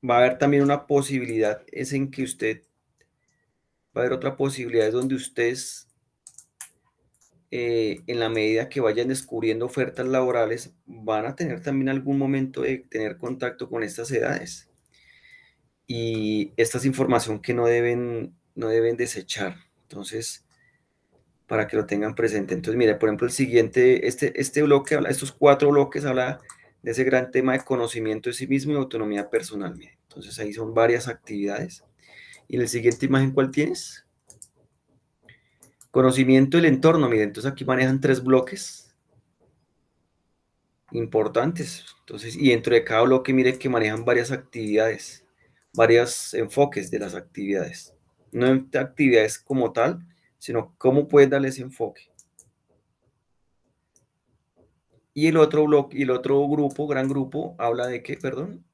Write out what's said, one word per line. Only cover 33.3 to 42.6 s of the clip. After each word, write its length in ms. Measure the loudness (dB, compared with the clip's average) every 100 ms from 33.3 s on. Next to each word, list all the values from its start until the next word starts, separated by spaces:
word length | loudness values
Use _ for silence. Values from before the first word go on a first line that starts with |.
cuál 200 | 0 -2
tienes? 540 | 0 -4 -4 -10 -18 _ _ _ -20 -20 _ _ _ _ _ _ _ _ -20 _ _ -20 _ -4
Conocimiento 680 | 2 2 4 6 6 6 4
del 80 | 4
entorno. 420 | 4 4 4 2
Mire, 140 | 2
entonces 280 | 0 -2 -8
aquí 140 | -6
manejan 360 | -2 0 2 2
tres 220 | 2 0
bloques 720 | 4 2 2 -8 -14 -16 -20 _ _ _ _ _ _ _ _ _ _ _ _ _ _ _ _ _ _ _ _
importantes. 920 | -8 -2 0 0 0 -2 -4 -8 -12 -18 -20
Entonces, 360 | _ -16 -14 0
y 140 | 2
dentro 240 | 4